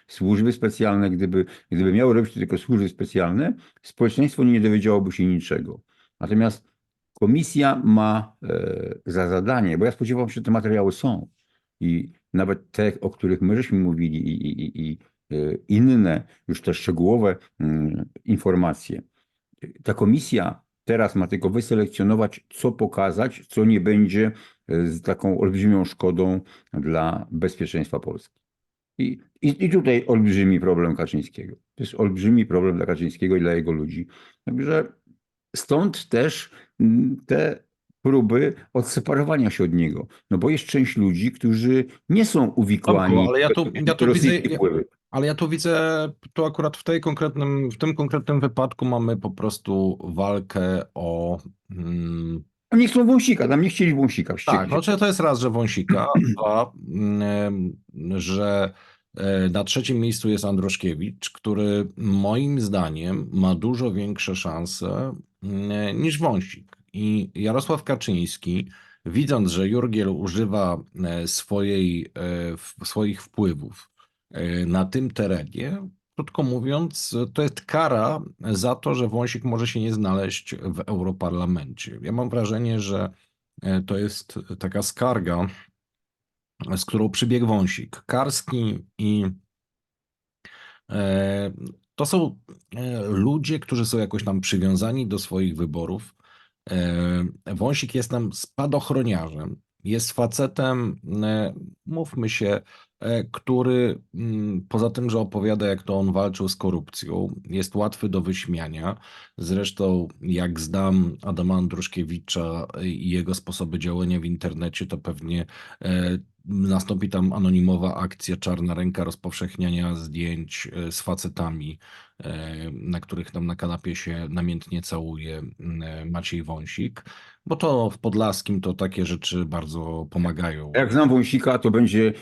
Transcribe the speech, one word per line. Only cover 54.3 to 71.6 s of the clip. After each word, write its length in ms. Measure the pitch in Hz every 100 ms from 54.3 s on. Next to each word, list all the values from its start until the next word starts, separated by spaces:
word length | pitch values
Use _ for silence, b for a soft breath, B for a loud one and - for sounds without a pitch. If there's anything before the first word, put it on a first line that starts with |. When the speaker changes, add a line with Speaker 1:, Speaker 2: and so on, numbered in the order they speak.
Speaker 2:
Tak, 60 | 87
Speaker 1:
wściekli 200 | - 107
się. 100 | 95
Speaker 2:
znaczy 280 | 151 208 196
to 100 | 202
jest 120 | 190
raz, 200 | 160 127
że 100 | 123
Wąsika, 580 | 117 113 - - - 123 -
<clears throat> 120 | 123 104
dwa, 340 | 107 107 123 - -
mm, 880 | 98 104 104 104 104 104 98 90 - _ - 82 95
że, 580 | 85 95 104 101 95 b b b _ -
e, 320 | 98 98 92
na 140 | 92
trzecim 360 | 95 135 127 123
miejscu 300 | 117 113 110
jest 160 | 104 101
Andruszkiewicz, 840 | 98 95 - 95 78 101 - -
który 580 | - 107 104 104 101 98 -
moim 640 | 110 98 98 117 143 143
zdaniem 680 | 107 98 82 78 87 101 143
ma 240 | 92 92 90
dużo 360 | 110 123 123
większe 440 | 95 101 101 - 92
szanse, 800 | - 80 85 - 90 95 131 - - _
mm, 580 | 98 98 101 104 104 107
niż 180 | 156 147
Wąsik. 580 | 160 98 92 - - - _
I 380 | 95 107 107 92 -
Jarosław 480 | 107 120 139 151
Kaczyński, 840 | - 127 - 90 85 - - 90 95 B B B -
widząc, 460 | 98 143 131 95
że 160 | 82 95
Jurgiel 420 | 120 120 107 98
używa, 720 | 80 95 90 110 104 92 85 - -
e, 240 | 90 85 85
swojej, 800 | - - 101